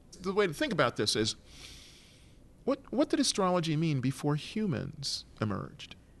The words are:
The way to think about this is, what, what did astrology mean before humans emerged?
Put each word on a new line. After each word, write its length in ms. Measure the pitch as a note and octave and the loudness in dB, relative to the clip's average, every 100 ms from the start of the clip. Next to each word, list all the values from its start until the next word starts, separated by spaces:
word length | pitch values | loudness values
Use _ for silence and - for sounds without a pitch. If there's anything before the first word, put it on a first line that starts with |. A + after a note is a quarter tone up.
| - - | -20 -8
The 120 | F#3 | -2
way 140 | G3 G3+ | 2 0
to 60 | |
think 200 | D3 D4+ | 0 -2
about 220 | F3 B2 - | 2 2 2
this 180 | G#2 - | 0 2
is, 200 | A2 - - - - - - - - - - - - - - | 0 -2 -14 -18 -18 -18 -20 -20 -20 -20 -20 -20 -20 -6 -2
what, 140 | C#4 - | -2 -2
what 200 | G#3+ D4+ | 0 2
did 100 | D#4 | 2
astrology 560 | C4 - F#3 F3+ D#3+ D3+ | 2 2 4 4 2 2
mean 220 | E3 C#3 | 2 2
before 340 | B2+ - D3 D3 | 0 0 0 0
humans 880 | - G#3+ G#3+ C#3 - - C#3 - - - | -2 -2 -2 -2 -4 -6 -6 -6 -10 -4
emerged? 560 | A2 F#2+ - - - - - - | -2 -2 -6 -12 -18 -18 -20 -20